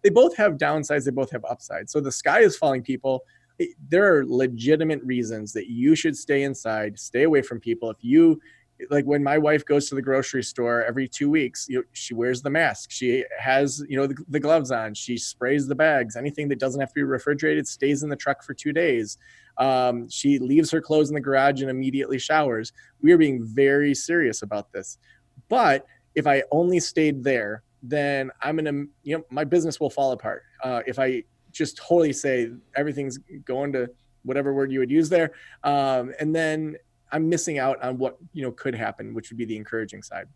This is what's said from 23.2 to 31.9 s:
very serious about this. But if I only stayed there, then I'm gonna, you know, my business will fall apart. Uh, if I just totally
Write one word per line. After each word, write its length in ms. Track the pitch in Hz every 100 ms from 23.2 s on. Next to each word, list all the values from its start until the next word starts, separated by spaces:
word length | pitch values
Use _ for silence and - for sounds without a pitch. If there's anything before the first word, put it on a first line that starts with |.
| 151 127 113
very 480 | 117 139 143 147
serious 480 | 135 - 170 143 107
about 300 | 101 104 -
this. 260 | 95 - - _ _ _ - _
But 360 | 247 196 135 - _ _ 151
if 100 | 147
I 180 | 139 -
only 280 | 147 175 180
stayed 440 | - - 156 139
there, 400 | 131 127 104 113 _ _
then 480 | 123 147 143 139 131 -
I'm 140 | 131 160
gonna, 300 | 151 143 143 _
you 140 | 143 160
know, 60 | 160
my 140 | 131
business 360 | 147 175 160 -
will 100 | 147
fall 240 | - 135
apart. 300 | 123 107 - _ _
Uh, 180 | 131 123 175
if 100 | 139
I 260 | 131 127 - _ _
just 260 | - 151 -
totally 360 | -